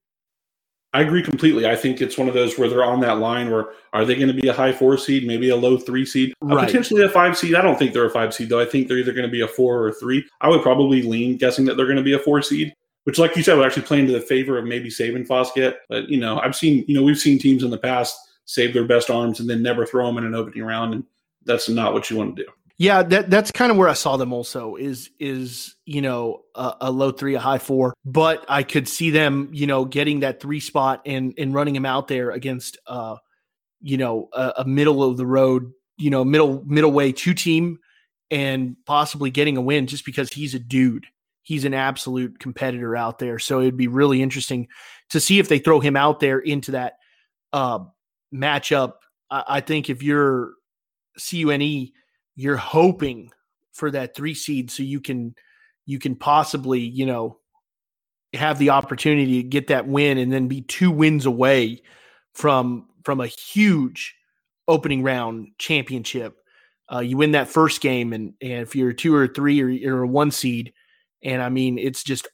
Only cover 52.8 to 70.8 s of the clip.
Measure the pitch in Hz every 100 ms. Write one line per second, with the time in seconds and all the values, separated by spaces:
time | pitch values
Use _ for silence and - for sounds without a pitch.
52.8 | 180 180 143 117 113 _ _ _ _ -
53.8 | 151 139 123 - 151 147 - 139 123 -
54.8 | 135 139 139 127 117 - _ _ _ _
55.8 | - 135 139 123 - 147 147 143 131 127
56.8 | 120 127 131 120 113 - _ _ _ _
57.8 | _ _ _ _ _ 127 151 143 143 139
58.8 | - 127 156 147 131 127 123 143 143 135
59.8 | 135 139 147 135 127 131 127 135 - -
60.8 | 180 151 156 151 131 120 131 135 113 120
61.8 | _ _ _ _ _ - 151 135 123 120
62.8 | - _ - 135 117 - - 202 214 165
63.8 | 127 - - - _ _ _ _ - 160
64.8 | 156 135 131 127 117 113 104 - - 151
65.8 | 123 127 110 131 113 - _ _ _ _
66.8 | - 123 123 131 151 147 127 160 156 -
67.8 | 139 127 120 110 107 - 131 120 113 139
68.8 | 127 120 170 151 131 139 143 143 131 127
69.8 | 135 131 123 139 147 - 131 117 117 _